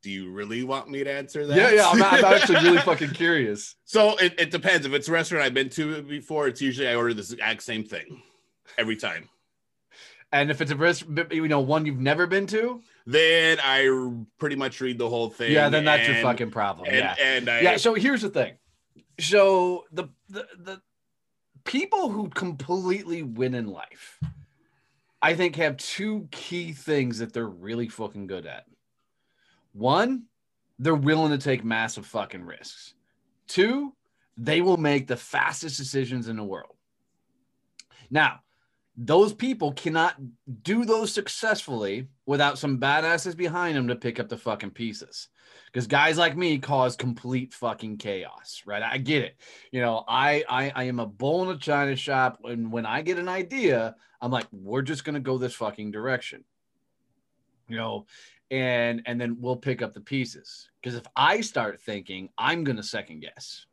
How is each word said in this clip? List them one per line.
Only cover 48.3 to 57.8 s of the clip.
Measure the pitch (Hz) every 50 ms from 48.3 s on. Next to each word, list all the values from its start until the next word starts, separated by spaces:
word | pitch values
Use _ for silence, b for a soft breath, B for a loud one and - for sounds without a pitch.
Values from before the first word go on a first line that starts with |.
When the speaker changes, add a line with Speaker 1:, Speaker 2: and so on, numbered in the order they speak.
| - - - - - - -
Speaker 2:
right? | 98 101 104 110
I | 117 120 135
get | 135 117 156 147 117
it. | 87 - B B B B B B B B
You | 127
know, | 123 120 113 110 -
I, | - 117 127 135 143 147 147 151 -
I, | 123 127 135 139 135
I | 131 127
am | 127 127 120
a | 113
bull | 107 104 101 131 139 156 175 185 185
in | 185
a | 151
china | - 156 147 143 143 139 135
shop. | 131 - 143 135 131 131 127 120 - -
And | 117 120 117 113 110
when | 110 117 113
I | 107 113 139 156
get | 165 180 175
an | 175 185
idea, | 180 190 185 170 262 269 240 175 135 117 113 113 110 b b b b b
I'm | 123 123
like, | 131 123 113 - -
"We're | 101 95 98 110 131 139
just | 131 156 139 -
gonna | 156 147 147
go | 127 131 131
this | 127 127 120 117
fucking | - 117 107 101 - 107 107
direction," | 101 107 110 131 131 123 - - - - _ _ _ _ _ _ _ _ _ _ _ _ _ _ _ _ _ _ _ _ _ _ _ _ _ _
you | 117
know, | 113